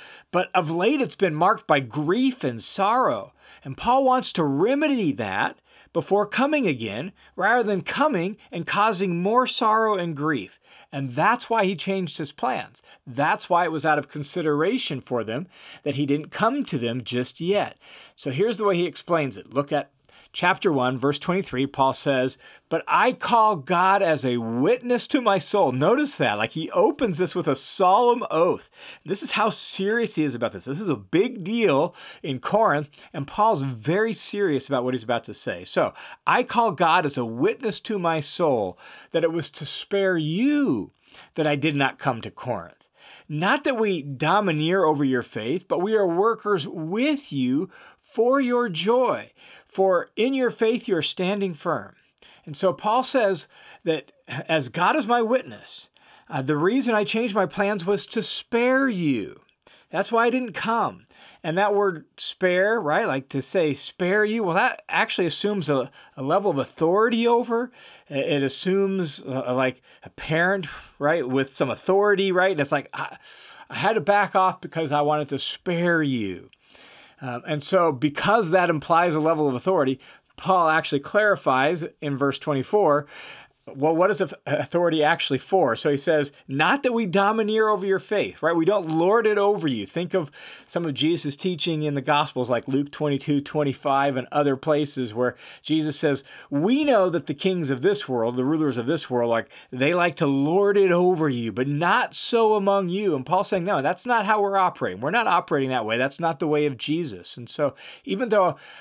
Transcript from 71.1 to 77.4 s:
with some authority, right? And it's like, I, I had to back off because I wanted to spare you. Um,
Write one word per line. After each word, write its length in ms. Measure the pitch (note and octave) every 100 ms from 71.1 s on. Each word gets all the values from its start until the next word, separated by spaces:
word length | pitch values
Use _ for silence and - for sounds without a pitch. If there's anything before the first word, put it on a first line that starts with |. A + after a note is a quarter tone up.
| E3+ B2+
with 260 | C3 C3+
some 160 | - C3+
authority, 640 | A2 - G3 G#3 F#3+ G3
right? 200 | F3+ F#3+
And 100 | E3
it's 100 | C#3
like, 180 | C#3+ -
I, 240 | - D3 - - - - - -
I 60 | A#2
had 180 | F#3
to 80 | A3
back 340 | E3 G3+ F#3+ G3
off 260 | F#3 -
because 320 | E3 E3 D3+
I 80 | D3
wanted 260 | D3 D3+ C#3+
to 100 | C3+
spare 640 | - - - E3+ F3 E3+
you. 480 | D3 B2 G2 F2 - _ _ - - - - _
Um, 220 | C3 A#2+